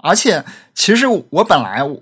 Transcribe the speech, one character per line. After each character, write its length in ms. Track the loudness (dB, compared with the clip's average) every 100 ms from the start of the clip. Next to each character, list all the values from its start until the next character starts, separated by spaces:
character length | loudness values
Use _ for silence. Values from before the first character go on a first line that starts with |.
而 100 | -2 0
且， 280 | 2 -2 -4 -18 _
其 220 | -6 0 2
实 120 | 2
我 360 | -2 -4 -2
本 200 | 2 2
来， 180 | 0 -4
我， 140 | -6 -8